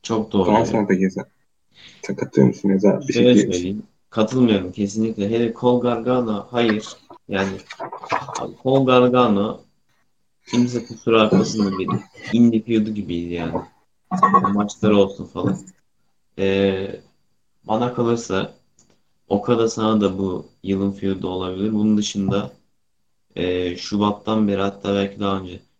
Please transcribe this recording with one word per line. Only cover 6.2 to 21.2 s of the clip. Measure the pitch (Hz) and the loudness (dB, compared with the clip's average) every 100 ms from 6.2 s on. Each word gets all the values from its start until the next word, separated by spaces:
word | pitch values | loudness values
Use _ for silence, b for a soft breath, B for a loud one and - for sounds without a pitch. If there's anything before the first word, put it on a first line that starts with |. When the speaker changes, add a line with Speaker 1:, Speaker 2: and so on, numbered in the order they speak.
| 117 101 - | -2 -6 -4
Speaker 1:
hayır. | 120 117 107 - - _ - - | 0 0 0 -4 -20 _ -20 -6
Yani | 98 98 95 - - - - - - - - | -4 -4 -6 -14 -14 -12 -12 -6 -6 -6 -10
abi, | - - | -10 -6
Cole | 127 135 | 0 2
Gargano | 127 127 123 127 117 101 104 - _ _ _ _ _ _ _ _ - | 6 6 6 4 4 2 0 -6 _ _ _ _ _ _ _ _ -2
kimse | 120 123 123 113 | 0 0 -2 -8
kusura | 113 - 113 | -8 0 2
bakmasın | 107 98 107 110 101 | 6 4 2 0 -2
da | 95 | -2
bir | 95 - - - - | -4 -4 -6 -18 -2
indie | 113 120 113 | 4 4 4
feud'u | 110 113 107 | 0 0 0
gibiydi | 104 87 85 85 | -4 -6 -6 -4
yani. | 87 82 82 - _ _ _ _ 185 196 196 | -6 -4 -6 -10 _ _ _ _ -2 2 2
O | 202 | 2
maçları | - 104 - 107 104 | 0 -2 -2 2 4
olsun | 95 - | 2 -2
falan. | - - 95 92 - _ _ _ _ _ _ - | -12 -4 -4 -4 -8 _ _ _ _ _ _ -4
Ee, | 98 98 98 95 98 - _ _ _ _ _ _ | 0 2 2 0 -6 -10 _ _ _ _ _ _
bana | - 110 123 | -4 -2 -2
kalırsa | 123 117 117 - 95 - - _ _ _ _ _ _ _ | 0 0 -2 -2 -4 -4 -12 _ _ _ _ _ _ _
Okada | 101 - 117 113 | -2 2 2 2
sana | 113 110 110 | 0 0 2
da | 101 95 | 2 0
bu | 98 90 - _ | -4 -4 -10 _
yılın | 95 98 98 | -4 -2 -2
feud'u | 98 98 92 | -2 -4 -4